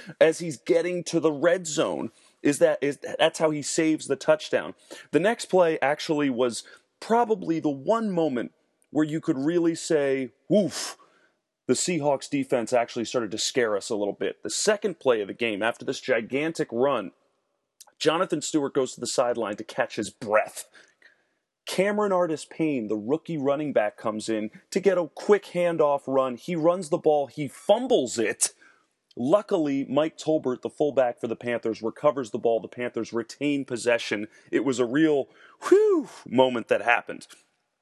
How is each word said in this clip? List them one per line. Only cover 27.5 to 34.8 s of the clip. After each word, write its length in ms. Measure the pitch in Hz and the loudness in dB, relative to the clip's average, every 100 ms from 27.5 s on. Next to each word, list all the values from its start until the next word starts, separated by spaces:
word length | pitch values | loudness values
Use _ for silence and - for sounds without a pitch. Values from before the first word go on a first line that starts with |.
| - - 220 254 208 120 120 | -4 2 2 4 2 2 -2
it. 340 | 104 - - - - _ _ _ _ - | -2 0 -4 -6 -20 _ _ _ _ -6
Luckily, 720 | 123 202 208 190 147 139 135 | 2 2 2 0 0 -2 0
Mike 300 | 139 160 - | 0 0 -4
Tolbert, 420 | 156 156 127 123 | -2 0 0 -4
the 80 | 113 | -6
fullback 500 | - 151 127 123 - | -2 0 2 0 -2
for 80 | 120 | -6
the 80 | 113 | -4
Panthers, 460 | 123 117 117 101 | -4 -2 -2 -4
recovers 500 | 110 - 147 139 113 | -6 0 0 0 -4
the 60 | 117 | -2
ball. 220 | 117 113 | 0 0
The 80 | - | -4
Panthers 460 | - 120 117 110 | -8 -6 -6 -4
retain 500 | 113 113 - 147 143 | -6 -8 -4 -2 -2
possession. 600 | 131 120 117 117 - 107 107 _ _ | -4 -4 0 0 0 -6 -6 _ _
It 140 | - | -2
was 140 | 123 | 0
a 60 | 120 | 0